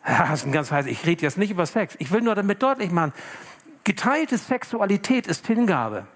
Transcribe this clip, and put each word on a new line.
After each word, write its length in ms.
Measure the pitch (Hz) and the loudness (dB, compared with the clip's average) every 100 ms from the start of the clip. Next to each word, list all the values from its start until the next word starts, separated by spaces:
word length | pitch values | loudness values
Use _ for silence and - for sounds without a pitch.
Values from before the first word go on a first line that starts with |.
| - | 0
Ja, 220 | 127 143 | 2 2
das 140 | 151 | 0
ist 40 | 139 | 0
ein 60 | |
ganz 180 | 151 147 | -2 0
heiß-, 160 | 147 131 | -2 -2
ich 180 | 117 160 | -2 0
rede 160 | 165 | 0
jetzt 160 | 147 175 | 0 0
nicht 140 | 202 | -2
über 140 | 185 160 | 0 0
Sex. 300 | 226 185 - | 0 -2 -6
Ich 120 | 135 | -2
will 100 | 208 | 0
nur 140 | 233 208 | 2 2
damit 260 | 202 202 | 0 2
deutlich 300 | 262 262 196 | 2 2 0
machen: 220 | 175 156 - - - - - - - - | 2 0 -4 -16 -16 -18 -20 -20 -6 -4
geteilte 520 | - - 294 320 247 | 0 2 2 0 -2
Sexualität 880 | - 247 - 233 202 202 - 262 233 | 0 -4 -2 -2 2 2 2 0 0
ist 200 | 165 - | -6 0
Hingabe. 600 | 226 233 151 113 104 98 | 2 4 2 0 -4 -10